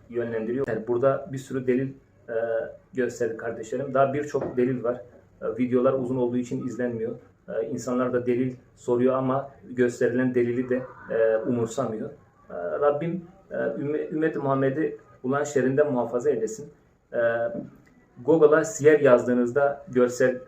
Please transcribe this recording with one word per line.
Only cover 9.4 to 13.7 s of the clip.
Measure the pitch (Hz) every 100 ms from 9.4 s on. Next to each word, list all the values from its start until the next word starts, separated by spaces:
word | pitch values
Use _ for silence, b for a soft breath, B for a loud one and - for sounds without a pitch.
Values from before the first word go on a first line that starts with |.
| - - -
gösterilen | 123 120 - 123 123 127
delili | 123 120 120 127
de, | 127 - - -
e, | 117 113 110
umursamıyor. | 131 120 113 - 123 110 - - _ _ -
E, |
Rabbim, | - 87 151 147 147 165 185 - - _
e, |
ümme-, | 131 127